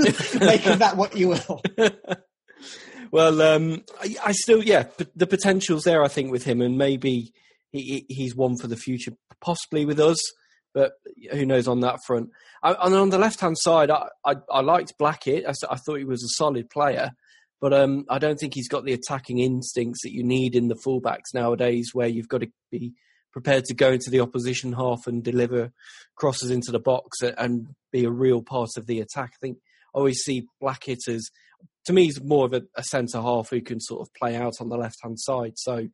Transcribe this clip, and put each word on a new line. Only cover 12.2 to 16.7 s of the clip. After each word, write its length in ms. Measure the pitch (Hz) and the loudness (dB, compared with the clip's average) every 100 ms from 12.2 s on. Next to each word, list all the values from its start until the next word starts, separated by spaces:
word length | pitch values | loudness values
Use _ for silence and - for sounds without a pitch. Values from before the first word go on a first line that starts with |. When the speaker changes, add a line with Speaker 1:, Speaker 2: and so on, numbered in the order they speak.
| 117 _ _ - | -2 _ _ -2
Speaker 2:
I, 100 | - | 0
and 220 | 185 180 | 2 4
on 160 | 190 196 | 4 4
the 80 | 190 | 4
left-hand 400 | 214 - 180 160 | 2 0 -2 0
side, 320 | - 165 147 | 4 6 6
I, 180 | 151 - - | 2 -2 -6
I, 120 | 143 139 - | -2 -2 -2
I 100 | 135 | 0
liked 340 | 135 175 160 - | 2 2 0 -2
Blackett. 460 | 151 151 - 131 | 0 0 -2 -2
I 60 | - | -2
s-, 120 | 143 - | -6 -6
I 80 | 135 | -8
thought 220 | - 147 | -6 -6
he 60 | |
was 200 | 135 123 | -4 -6
a 140 | 117 - | -4 -2
solid 320 | 151 131 113 | 0 -2 -6